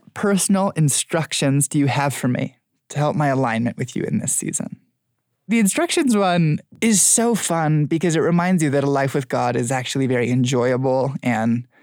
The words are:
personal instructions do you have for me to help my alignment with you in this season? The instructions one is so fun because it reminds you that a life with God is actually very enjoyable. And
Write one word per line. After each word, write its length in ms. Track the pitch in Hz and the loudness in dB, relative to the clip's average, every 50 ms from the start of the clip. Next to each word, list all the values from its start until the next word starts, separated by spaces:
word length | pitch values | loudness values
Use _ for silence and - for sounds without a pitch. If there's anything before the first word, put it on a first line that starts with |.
| _ - _ | _ -18 _
personal 560 | - - 202 202 185 - - 196 190 196 202 | -2 0 0 2 2 2 2 2 2 2 0
instructions 960 | - 165 160 143 - - - - - 165 147 - - - 151 139 135 143 143 | 0 2 2 2 2 -2 -2 -2 -2 -2 -2 -2 -4 -2 0 2 2 2 0
do 120 | - - 151 | 0 0 0
you 80 | 139 | 0
have 260 | 135 113 135 139 143 127 | 2 0 0 0 0 -2
for 140 | - - | -2 -2
me 300 | 127 123 107 131 - _ _ _ _ _ _ _ _ | -2 -2 -2 -4 -6 _ _ _ _ _ _ _ _
to 80 | - | -4
help 180 | 143 147 151 - | -2 -2 0 0
my 120 | 147 147 | 0 0
alignment 500 | 143 135 135 131 117 113 113 120 120 120 | 2 2 0 0 0 0 0 -2 -2 -4
with 180 | - 123 120 - | -4 -8 -6 -4
you 80 | - - | -6 -4
in 160 | - - 107 | -2 -2 -2
this 140 | - - - | -2 -2 -4
season? 420 | - - 50 - - - - - _ _ _ _ _ _ _ _ _ _ _ _ _ _ | -4 -4 -4 -6 -6 -8 -8 -12 _ _ _ _ _ _ _ _ _ _ _ _ _ _
The 120 | - 220 233 | -2 0 2
instructions 560 | 220 196 - 294 339 339 - 349 311 254 208 | 2 2 2 0 -2 0 0 0 2 2 2
one 440 | 208 196 185 175 175 165 156 151 - - _ - - | 2 2 2 2 2 2 2 0 -2 -6 _ -10 -2
is 200 | 220 233 220 180 | 0 2 2 4
so 340 | - - - - 226 240 240 | 2 2 2 2 2 2 0
fun 500 | 180 - - 170 165 160 151 156 151 147 | -2 -2 -2 -2 0 0 2 2 0 2
because 300 | 143 165 160 175 180 156 | 0 0 0 0 0 0
it 40 | 160 | 2
reminds 400 | 135 160 170 175 170 180 185 170 156 | 2 2 2 2 2 2 2 2 2
you 60 | 147 | 2
that 120 | 131 143 139 | 0 0 0
a 60 | 143 | 2
life 240 | 139 135 135 135 - | 0 0 0 0 -2
with 140 | 147 127 | -4 -4
God 280 | - - 123 123 123 123 | -2 -2 -2 -2 0 -2
is 160 | 127 123 117 | -2 -2 -2
actually 360 | 131 131 123 - - 139 135 | -4 -4 -4 -4 -4 -2 0
very 220 | 123 127 120 120 117 | 0 0 0 0 0
enjoyable. 840 | 127 127 123 123 139 123 117 127 127 127 131 135 127 131 127 131 135 123 - | 2 0 0 2 0 0 2 0 0 0 0 0 0 0 0 -2 -4 -4 -2
And 420 | 123 117 107 110 117 117 120 123 _ _ _ | -2 0 0 0 0 0 -2 -4 _ _ _